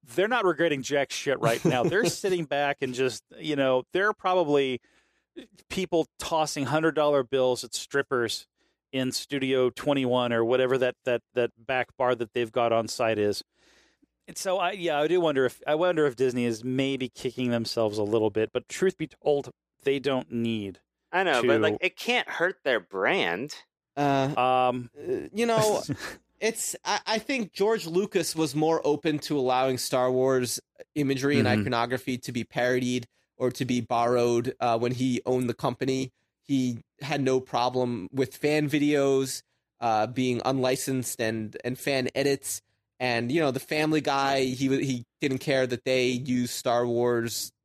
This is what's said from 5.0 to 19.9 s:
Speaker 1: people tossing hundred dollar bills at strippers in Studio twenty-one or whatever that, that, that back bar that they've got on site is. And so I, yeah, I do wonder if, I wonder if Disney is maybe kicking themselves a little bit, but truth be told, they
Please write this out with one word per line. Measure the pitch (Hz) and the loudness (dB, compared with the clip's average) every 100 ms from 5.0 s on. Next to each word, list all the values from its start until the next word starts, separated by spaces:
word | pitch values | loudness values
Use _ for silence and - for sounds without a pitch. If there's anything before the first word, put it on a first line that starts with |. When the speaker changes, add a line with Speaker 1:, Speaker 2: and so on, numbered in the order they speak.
| _ _ _ - 262 _ _ | _ _ _ -20 -20 _ _
Speaker 1:
people | - 180 170 156 _ | -6 0 0 -2 _
tossing | - 165 151 - 123 | -4 0 0 -2 0
hundred | 151 160 | 2 2
dollar | 156 147 143 | 2 2 2
bills | 123 135 127 123 | 2 0 2 0
at | 120 | -4
strippers | - - 143 - 127 117 - - _ _ _ _ | -10 -4 -4 -2 -2 -2 -4 -12 _ _ _ _
in | 131 127 | -4 -4
Studio | - - 143 131 131 127 | -4 -6 -4 0 2 2
twenty-one | - 151 139 127 123 123 | 0 -2 0 2 0 0
or | 117 | 0
whatever | 117 127 127 131 | 2 2 2 2
that, | 127 - | 0 -2
that, | - 120 _ | -2 -2 _
that | 123 120 _ | -2 -2 _
back | 117 131 123 - | -6 -4 -4 -2
bar | 123 | 0
that | 123 113 | 0 -2
they've | 123 117 | -2 -2
got | 123 117 | 0 2
on | 113 110 | 2 0
site | - 113 107 | -2 0 2
is. | 104 98 - _ _ _ _ _ _ _ - | 0 0 -8 _ _ _ _ _ _ _ -18
And | 180 | -8
so | 196 185 | -4 0
I, | 226 | -2
yeah, | 214 170 147 | -2 -2 0
I | 156 | 2
do | 180 | 4
wonder | 165 135 | 4 4
if, | 127 - - | 2 0 -2
I | 151 | 0
wonder | 180 165 147 | 2 2 2
if | 117 | 2
Disney | 131 123 120 | 0 2 -2
is | 113 | -2
maybe | 127 127 135 135 127 | -2 -2 0 -2 -6
kicking | - 131 123 123 | -6 -8 -4 -2
themselves | 120 113 - 110 104 | 0 -2 0 0 0
a | |
little | 104 113 107 | 0 2 2
bit, | 104 110 | 0 -2
but | 123 - | -4 -8
truth | - 185 - | -2 -2 0
be | 160 | -10
told, | - - 143 127 _ _ _ | -4 -2 0 -2 _ _ _
they | - | -2